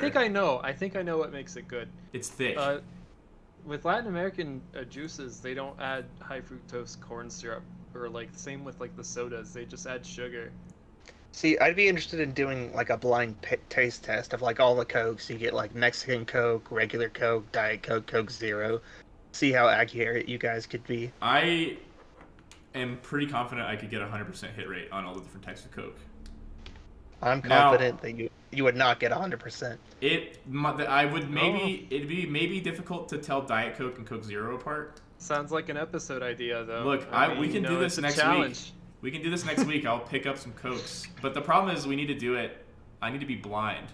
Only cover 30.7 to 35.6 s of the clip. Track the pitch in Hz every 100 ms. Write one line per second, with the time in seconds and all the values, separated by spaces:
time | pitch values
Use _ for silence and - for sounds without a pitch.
30.7 | 143 127 139 147 156 143 147 170 202 190
31.7 | - - 139 147 175 160 147 170 190 170
32.7 | 165 - 175 170 147 - 139 135 113 117
33.7 | - 127 123 107 110 110 104 110 127 151
34.7 | 151 147 - - - - 147 147 156